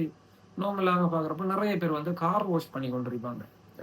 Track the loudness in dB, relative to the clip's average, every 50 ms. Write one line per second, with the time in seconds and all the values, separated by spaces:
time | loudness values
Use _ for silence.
0 | 0 -2 -4 -10 -20 -20 -20 -20 -20 -12 -6 -2 -2 0 0 2 2 4 4 4
1 | 4 4 2 2 0 -2 -2 -2 -2 0 0 2 2 2 0 2 0 0 0 0
2 | -2 -2 -2 0 0 2 2 2 2 2 0 0 0 -2 -6 -6 -4 -2 -2 -2
3 | -4 -4 -4 -6 -6 -6 -8 -8 -12 -14 -18 -20 -20 -20 -16 -16